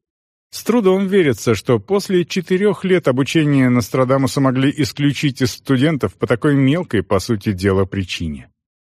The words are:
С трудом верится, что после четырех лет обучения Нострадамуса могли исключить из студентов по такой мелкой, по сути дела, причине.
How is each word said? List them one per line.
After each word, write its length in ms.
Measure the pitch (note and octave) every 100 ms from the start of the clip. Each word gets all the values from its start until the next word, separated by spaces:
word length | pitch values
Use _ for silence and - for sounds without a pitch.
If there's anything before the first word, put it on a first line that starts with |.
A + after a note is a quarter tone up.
| _ _ _ _ _
С 120 | -
трудом 420 | - A#3+ F#3 F#3+ G3
верится, 480 | G3 D3+ A#2 -
что 240 | G#2+ - A#2
после 460 | - G3 - F3+
четырех 580 | E3+ F#3+ E3+ F#3 G#3 F3
лет 220 | F#3 F3+ D3+
обучения 640 | B2+ C3+ E3 D3 C#3+ B2+
Нострадамуса 720 | B2 - C3 B2+ C3+ C3+ -
могли 340 | C3+ B2+ C3+ C#3+
исключить 640 | C#3 - C#3+ C3 D3+ A#2+
из 100 | B2+
студентов 640 | - - C3 D3 D#3 G2 -
по 100 | -
такой 300 | A#2+ D3+ C#3
мелкой, 480 | C3 E3 F3 G#2
по 160 | - G2
сути 320 | - A2 A2
дела, 320 | F#2 G2 F#2+
причине. 640 | F#2+ G2+ F#2 - E2 C#2+ - _ _ _ _